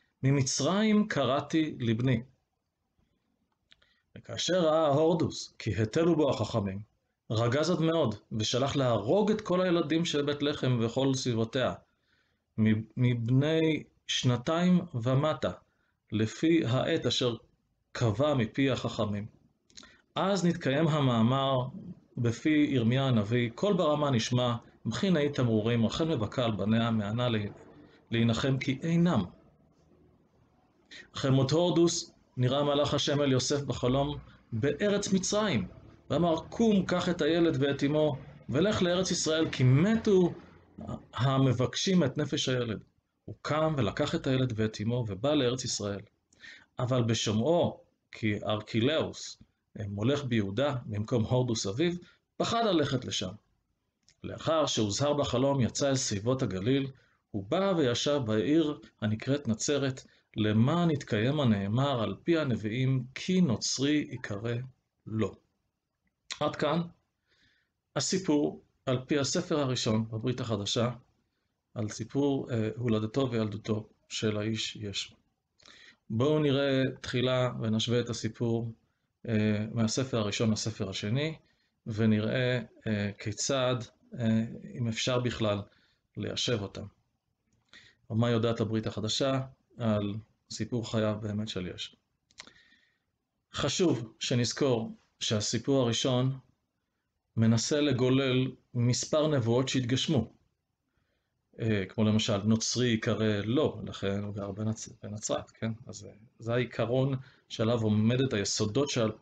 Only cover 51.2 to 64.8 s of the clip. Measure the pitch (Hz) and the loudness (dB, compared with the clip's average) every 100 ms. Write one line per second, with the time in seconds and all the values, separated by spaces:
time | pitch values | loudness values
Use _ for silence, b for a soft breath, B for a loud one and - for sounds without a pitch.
51.2 | 104 127 127 110 98 110 175 175 B B | 2 0 0 -2 -4 -2 -2 -2 B B
52.2 | B - 175 226 220 165 131 131 101 - | B -4 -2 0 2 2 2 -2 -4 -6
53.2 | - 107 _ _ _ _ _ _ _ _ | -8 -10 _ _ _ _ _ _ _ _
54.2 | 95 101 147 160 143 - 107 101 143 147 | -12 -6 -2 0 0 0 -2 0 0 0
55.2 | 139 123 139 139 107 - 139 131 - 101 | 0 0 0 2 0 0 0 0 -2 -2
56.2 | 117 131 110 95 107 139 135 - b b | -2 -2 -2 -2 0 0 -2 -10 b b
57.2 | b 104 98 170 196 170 127 120 147 143 | b -10 -4 -2 0 2 2 0 0 0
58.2 | 107 110 101 160 151 147 - - 107 110 | 0 0 2 2 2 -2 -12 -6 -2 -2
59.2 | 131 143 117 107 - 143 135 131 - b | -2 -2 -2 -2 0 0 -2 -4 -12 b
60.2 | b 113 107 107 127 170 170 147 - 107 | b -2 2 4 4 4 2 0 -2 0
61.2 | 120 151 127 101 98 120 143 123 101 95 | 2 2 2 2 2 0 0 0 -2 -2
62.2 | - 160 143 98 104 123 131 135 - - | 0 0 0 -2 -2 -2 0 0 -4 -8
63.2 | - 185 165 104 - - 143 151 143 123 | 0 2 4 2 -2 -2 0 0 -2 -8
64.2 | - 101 117 120 131 - | -8 -6 -4 -6 -8 -16